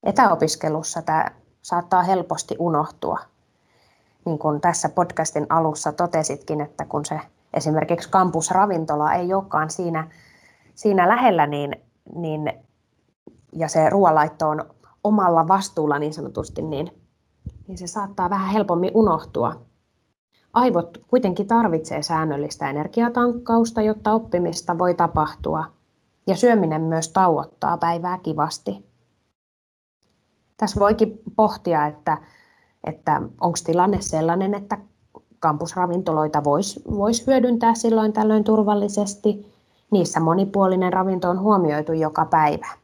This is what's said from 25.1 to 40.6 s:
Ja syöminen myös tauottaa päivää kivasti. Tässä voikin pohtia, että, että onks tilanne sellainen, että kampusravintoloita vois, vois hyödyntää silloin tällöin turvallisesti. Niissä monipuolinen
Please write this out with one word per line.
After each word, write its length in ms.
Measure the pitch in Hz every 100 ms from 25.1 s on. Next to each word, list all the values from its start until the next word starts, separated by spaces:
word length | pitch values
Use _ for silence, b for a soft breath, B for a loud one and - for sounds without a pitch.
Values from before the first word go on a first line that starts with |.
| 160 151 - 143 156 160 _ _ _ _ _ -
Ja 80 | 185
syöminen 460 | 240 226 165 156
myös 280 | 160 160 160
tauottaa 680 | 190 185 156 147 _ 143 170
päivää 400 | 170 170 175 180
kivasti. 760 | 175 151 156 - - 196 - _ _ _ _ _ _ _ _ _ _ _ _ _ _ _ _ -
Tässä 220 | 214 214
voikin 420 | 202 214 220 - - -
pohtia, 500 | 214 - - 160 151
että, 320 | 151 - 156 b b b b b b
että 380 | - 156 - 143 - -
onks 220 | 175 165
tilanne 380 | - 170 185 190
sellainen, 520 | - 156 160 175 190
että 240 | 202 202 202 - _ _ - _ _
kampusravintoloita 1040 | 165 151 165 185 175 175 190 156 156 151
vois, 360 | 147 143 196 - -
vois 360 | 208 202 233 254
hyödyntää 480 | 262 247 233 233 226
silloin 380 | 226 226 214
tällöin 300 | 214 214 214
turvallisesti. 1120 | 208 220 208 208 202 202 202 - 214 208 B B B B B
Niissä 280 | 202 165 -
monipuolinen 720 | 160 175 196 196